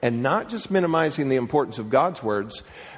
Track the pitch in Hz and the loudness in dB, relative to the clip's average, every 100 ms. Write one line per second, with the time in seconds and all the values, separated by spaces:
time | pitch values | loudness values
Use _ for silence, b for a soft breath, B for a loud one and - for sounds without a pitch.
0 | 120 117 131 202 214 226 - 190 175 160 | -2 0 2 0 -2 -8 -2 2 2 2
1 | 160 143 139 131 120 147 113 110 107 131 | 2 0 0 0 2 0 0 -4 0 2
2 | 175 165 110 104 107 - B B B | 2 0 -2 -2 -2 -10 B B B